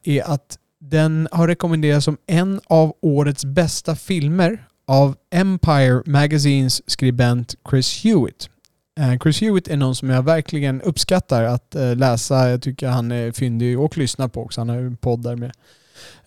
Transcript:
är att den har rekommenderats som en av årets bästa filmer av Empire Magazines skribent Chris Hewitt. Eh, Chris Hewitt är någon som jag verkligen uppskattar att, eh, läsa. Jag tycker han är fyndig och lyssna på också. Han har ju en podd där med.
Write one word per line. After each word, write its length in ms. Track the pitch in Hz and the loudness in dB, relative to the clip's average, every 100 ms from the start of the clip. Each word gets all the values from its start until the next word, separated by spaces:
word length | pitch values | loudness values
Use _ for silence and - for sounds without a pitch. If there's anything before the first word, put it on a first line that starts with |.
är 260 | - 139 - | -2 -2 0
att 260 | 143 - - _ _ | -4 -6 -20 _ _
den 480 | 143 156 156 156 160 | -2 0 2 0 0
har 160 | 170 165 | 0 0
rekommenderats 580 | 170 175 160 151 147 143 | 0 -2 0 2 2 0
som 120 | 147 - | -4 -2
en 340 | 165 190 196 - | 0 0 -4 2
av 260 | 165 156 - | 4 4 0
årets 440 | 165 143 147 143 139 | 0 0 0 -2 -4
bästa 500 | 143 160 - - 156 | 0 0 -2 -6 -6
filmer 720 | - 185 147 180 170 220 - _ - | -4 -2 0 2 0 -2 -10 _ 0
av 280 | 135 139 135 _ | 4 4 0 _
Empire 680 | 170 190 185 - 143 131 127 - | 0 0 2 2 4 4 2 2
Magazines 840 | 143 147 151 139 139 131 - - | 2 2 2 2 2 0 -2 -6
skribent 680 | - 127 123 123 120 117 - - | -2 0 2 2 0 -4 -12 -2
Chris 340 | 135 123 - | 0 0 -2
Hewitt. 460 | 220 202 113 - - _ _ _ _ - | 2 2 0 -4 -20 _ _ _ _ -2
Eh, 200 | 131 123 | 0 2
Chris 180 | 156 147 | 0 0
Hewitt 260 | 220 196 - | 0 0 -2
är 100 | 147 | -2
någon 180 | 131 127 | -2 -2
som 140 | 131 | -2
jag 140 | 131 | 0
verkligen 580 | 131 165 - 156 139 131 | 2 0 -2 -4 -2 -2
uppskattar 640 | - 143 - 185 - 120 | -2 -4 0 -2 0 0
att, 320 | 113 123 - 127 | 0 -2 -6 -4
eh, 200 | 127 123 | -2 2
läsa. 540 | 131 113 - 135 127 | 2 0 0 2 2
Jag 120 | 123 | 0
tycker 260 | 131 127 131 | -4 -6 -4
han 240 | 123 117 | -2 -2
är 200 | 120 117 | -4 -4
fyndig 480 | - 127 117 123 123 | -4 -2 0 0 0
och 180 | 156 - | 0 -2
lyssna 320 | 131 - 127 | -4 -4 -6
på 120 | 120 | -6
också. 180 | 117 - | -10 -6
Han 80 | 117 | -4
har 60 | 120 | -4
ju 120 | 127 | -6
en 100 | 120 | -4
podd 260 | 127 117 | -2 -2
där 120 | 120 120 | -4 -6
med. 160 | 120 - _ _ _ - - - | -10 -14 _ _ _ -20 -20 -20